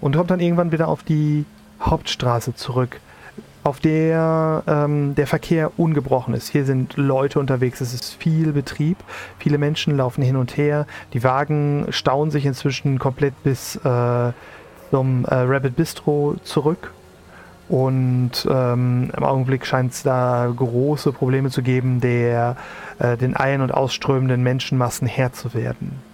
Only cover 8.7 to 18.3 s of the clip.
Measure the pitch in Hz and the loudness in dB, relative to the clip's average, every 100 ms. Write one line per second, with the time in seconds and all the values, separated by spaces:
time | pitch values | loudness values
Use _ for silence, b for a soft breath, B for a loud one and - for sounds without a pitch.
8.7 | - 151 185 - B B B - 147 147 | -2 -2 -2 -6 B B B 0 2 2
9.7 | 156 - 143 127 123 131 135 123 - 147 | 0 0 2 0 0 0 2 0 0 0
10.7 | 147 147 B B 123 127 131 143 151 147 | 0 -2 B B 0 2 2 2 0 2
11.7 | 143 - - - 135 156 147 139 131 143 | 0 -2 -2 0 2 2 0 0 0 -2
12.7 | 131 139 135 147 135 143 135 147 131 - | -2 0 0 -2 0 -2 0 -2 -2 -4
13.7 | - 143 120 120 120 120 117 B B B | -4 0 2 2 2 0 -4 B B B
14.7 | - - 139 131 127 123 131 127 139 135 | -20 -2 0 2 0 0 0 2 2 0
15.7 | 123 165 - - 147 147 147 - - 143 | 0 -2 -2 -2 0 0 -2 -4 0 0
16.7 | 175 - - - - B B B B - | -2 -6 -18 -20 -20 B B B B -4
17.7 | 127 131 131 127 123 123 | 0 2 2 2 2 0